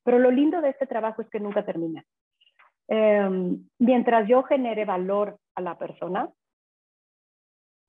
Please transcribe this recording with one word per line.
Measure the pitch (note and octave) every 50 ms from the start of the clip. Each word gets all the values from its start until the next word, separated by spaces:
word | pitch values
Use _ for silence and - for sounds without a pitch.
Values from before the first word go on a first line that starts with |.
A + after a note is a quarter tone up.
| -
Pero | A#3+ B3
lo | B3 B3+ B3
lindo | B3+ C4 D4 D#4 F4+ F4
de | D4+ C#4
este | C4+ - C4
trabajo | B3+ B3+ A3 A3 A3 A3 -
es | A3 _
que | - G#3+
nunca | G#3 G3+ G3+ G#3+ G3+
termina. | G3 F3+ E3+ E3 E3 D#3+ C#3+ - _ _ _ _ _ _ _ _ _ _ _ _ _ _ _ _
Em, | - G#3+ A3 G#3+ G#3+ G#3 G#3 G3 F#3+ F#3+ F#3 F3+ F3+ - - - _ _
mientras | - A#3+ B3 B3+ A#3+ A#3 B3 A#3+ A3+ G#3+
yo | G3+ B3 B3+
genere | C4+ - D4+ C4+ B3+ A#3 A3 G#3+ G#3+
valor | G#3 F#3+ F3+ F#3 F#3+ G3 G3+ G#3 G#3 G#3 - _ _ -
a | F3+
la | F#3 F3 D#3+
persona, | - - D3+ D#3 - E3+ F3 F3+ G#3 C#4 - _ _ _ _ _ _ _ _ _ _ _ _ _ _ _ _ _ _ _ _ _ _ _ _ _ _ _ _ _ _ _